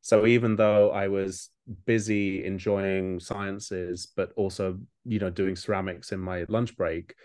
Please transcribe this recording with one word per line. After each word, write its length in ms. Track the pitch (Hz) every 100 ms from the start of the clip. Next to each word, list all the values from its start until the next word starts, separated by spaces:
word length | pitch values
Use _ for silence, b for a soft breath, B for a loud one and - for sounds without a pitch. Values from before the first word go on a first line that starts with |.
So 260 | - 110 110
even 300 | 120 113 107
though 340 | 107 104 104
I 180 | 101 98
was 420 | 98 95 95 - _ - 95 -
busy 580 | 113 104 104 98 95
enjoying 760 | 95 95 107 101 98 95 92 90
sciences, 880 | - 101 98 98 - 92 90 90 -
but 180 | - 92 -
also, 420 | 98 92 95 92 117 _
you 160 | - 107
know, 100 | 95
doing 260 | 87 95 92
ceramics 560 | - 101 95 85 -
in 80 | 98
my 240 | 92 90 85
lunch 280 | 110 120 -
break, 380 | 87 82 85 -